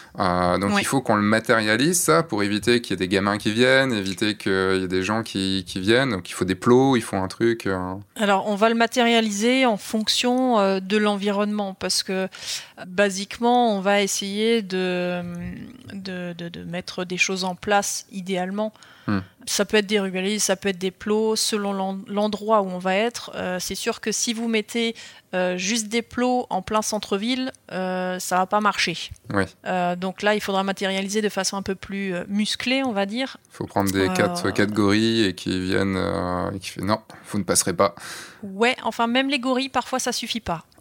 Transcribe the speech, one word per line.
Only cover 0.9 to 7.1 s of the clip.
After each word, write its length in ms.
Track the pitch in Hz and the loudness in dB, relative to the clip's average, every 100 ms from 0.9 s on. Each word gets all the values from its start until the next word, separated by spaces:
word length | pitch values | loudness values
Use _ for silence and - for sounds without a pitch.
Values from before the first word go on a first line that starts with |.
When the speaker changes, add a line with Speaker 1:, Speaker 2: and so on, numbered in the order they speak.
| 135 | 0
Speaker 1:
qu'on 160 | 123 104 | 2 2
le 60 | |
matérialise 760 | 104 113 - 113 107 110 151 170 | 4 4 4 2 4 2 2 2
ça 240 | - 165 | 2 2
pour 220 | 160 104 | 2 0
éviter 380 | 101 104 120 120 | 0 0 2 2
qu'il 100 | 117 | 2
y 20 | 92 | -2
ait 20 | |
des 100 | 95 | 0
gamins 300 | 98 101 104 | 2 2 0
qui 160 | 110 | 0
viennent, 400 | 110 127 131 135 | 4 6 6 4
éviter 420 | 110 98 90 107 104 | 0 -2 -2 -2 -2
qu'il 160 | 104 | 0
y 320 | 95 95 95 | 2 2 0
ait 40 | 92 | 0
des 140 | 92 | 0
gens 200 | 92 110 | 0 -2
qui, 400 | 107 95 95 95 87 | -2 -2 -2 -2 -4
qui 140 | 98 | -2
viennent. 300 | 95 120 135 | 2 4 2
Donc 200 | 95 87 | -2 -6
il 40 | |
faut 100 | - | -4
des 120 | 92 92 | -2 0
plots, 420 | 120 123 135 123 | 6 6 6 4
il 40 | |
faut 140 | 110 | 0